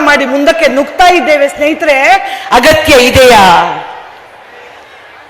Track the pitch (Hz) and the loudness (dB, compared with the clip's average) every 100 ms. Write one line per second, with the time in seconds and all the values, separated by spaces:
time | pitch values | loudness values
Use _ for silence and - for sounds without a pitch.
0 | 294 285 254 277 285 320 - 262 - - | 0 0 -2 -2 -2 0 -2 -2 -6 0
1 | 359 359 277 294 277 - 294 311 311 269 | 2 2 0 0 -2 -2 -4 -4 -2 0
2 | 302 381 - - - 240 302 311 311 262 | 0 0 -2 -12 -2 0 2 0 2 2
3 | 247 262 254 220 185 170 175 - - - | 2 2 4 4 4 2 0 -8 -14 -18
4 | - - - - - - - - - - | -20 -20 -20 -20 -20 -20 -20 -20 -20 -20
5 | - - | -20 -20